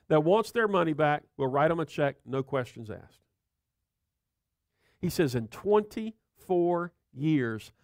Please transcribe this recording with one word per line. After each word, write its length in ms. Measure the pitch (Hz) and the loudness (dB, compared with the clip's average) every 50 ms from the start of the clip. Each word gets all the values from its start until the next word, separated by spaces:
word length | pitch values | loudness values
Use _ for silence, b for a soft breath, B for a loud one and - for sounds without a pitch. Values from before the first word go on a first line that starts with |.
| _ - | _ 0
that 160 | 156 156 151 | 2 2 4
wants 280 | 165 190 220 220 - | 4 4 4 2 0
their 160 | - 233 226 208 | -2 -2 0 2
money 260 | 196 185 175 165 156 | 2 0 0 0 0
back, 300 | 139 156 147 147 151 - _ _ | 0 2 0 0 -2 -4 _ _
we'll 120 | - 135 131 | -4 -4 0
write 220 | 127 143 147 160 | 2 2 2 2
them 100 | 165 170 | 2 0
a 60 | 160 | -4
check, 320 | - - - 147 139 135 - _ | -4 -2 -2 -2 -2 -2 -6 _
no 200 | 117 123 135 131 | -6 -6 -6 -4
questions 480 | - - 135 123 - - 123 117 107 | -2 -4 -4 -4 -4 -8 -14 -14 -14
asked." 300 | 95 90 - - _ _ _ _ _ _ _ _ _ _ _ _ _ _ _ _ _ _ _ _ _ _ _ _ _ _ _ _ _ _ _ _ _ _ _ _ _ _ | -14 -16 -16 -20 _ _ _ _ _ _ _ _ _ _ _ _ _ _ _ _ _ _ _ _ _ _ _ _ _ _ _ _ _ _ _ _ _ _ _ _ _ _
He 80 | - 175 | -6 -4
says, 240 | - - 175 139 120 | 0 0 0 0 0
"In 140 | 123 113 110 | -2 -6 -6
twenty-four 1500 | - - - 190 208 214 214 208 - 220 220 220 220 _ _ _ _ _ - - 185 175 175 175 175 170 175 175 - _ _ _ | -10 -6 0 2 2 2 2 0 -4 -8 -8 -8 -10 _ _ _ _ _ -6 -2 0 0 2 2 0 0 -2 -6 -10 _ _ _
years, 600 | - 127 139 160 156 143 127 117 113 110 - - - _ | -10 -4 0 0 2 2 0 -2 -4 -8 -10 -14 -20 _